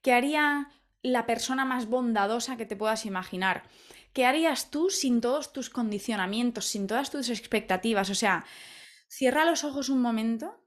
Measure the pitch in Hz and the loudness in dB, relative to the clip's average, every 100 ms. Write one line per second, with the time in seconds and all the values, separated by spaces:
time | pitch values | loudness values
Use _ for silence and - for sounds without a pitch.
0 | 262 247 277 302 294 285 285 _ _ _ | 6 4 4 2 2 0 -6 _ _ _
1 | 254 247 233 233 - 262 262 254 220 247 | 0 0 0 -2 -2 -2 0 -2 0 0
2 | 240 220 196 233 240 233 220 202 220 220 | 2 2 2 0 -4 -8 -8 -2 -2 -2
3 | 220 190 185 180 190 180 - - - - | -2 -6 -6 -2 0 0 -6 -20 -20 -20
4 | - - 247 294 330 269 - 294 359 392 | -8 2 4 4 2 0 -4 0 0 0
5 | 269 240 240 285 277 269 240 - 226 208 | 2 2 2 -2 -4 -10 -8 -4 -2 -2
6 | 220 214 185 214 247 233 - 208 196 226 | -2 -2 -2 0 -2 -2 -4 -4 -2 -2
7 | 277 294 233 220 - 214 214 185 226 214 | -2 -4 -4 -6 -2 -2 0 0 2 2
8 | 196 196 208 175 - - - - - - | 2 2 2 0 -4 -20 -20 -20 -20 -20
9 | _ - 262 302 330 320 294 277 262 269 | _ 0 2 4 4 2 -2 -4 0 2
10 | 240 226 226 226 320 - | 2 0 0 -2 -6 -12